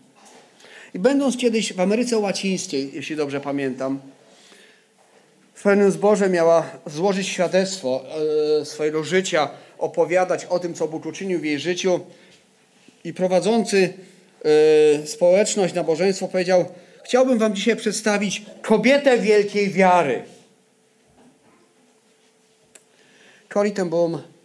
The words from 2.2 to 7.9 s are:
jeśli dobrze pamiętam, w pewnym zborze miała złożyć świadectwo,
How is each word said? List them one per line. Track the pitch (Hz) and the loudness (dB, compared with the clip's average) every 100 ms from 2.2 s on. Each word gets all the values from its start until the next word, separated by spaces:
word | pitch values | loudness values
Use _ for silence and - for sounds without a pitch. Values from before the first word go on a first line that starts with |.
| 202 185 196 185 - 139 139 | -2 -4 -4 -4 -4 -6 -6
jeśli | 147 131 156 | -10 -10 -6
dobrze | 143 139 | -6 -6
pamiętam, | 139 139 135 123 135 139 - - _ _ - - - _ _ _ _ _ _ _ _ | -6 -6 -4 -6 -6 -8 -10 -20 _ _ -20 -20 -20 _ _ _ _ _ _ _ _
w | - | -4
pewnym | 202 202 202 | 2 4 4
zborze | 160 202 202 196 | 2 2 2 2
miała | 175 165 165 151 - - | 2 4 2 0 -8 -14
złożyć | 147 190 196 190 | -4 -2 -2 -4
świadectwo, | - 170 175 190 190 131 | -4 0 0 -2 -4 -4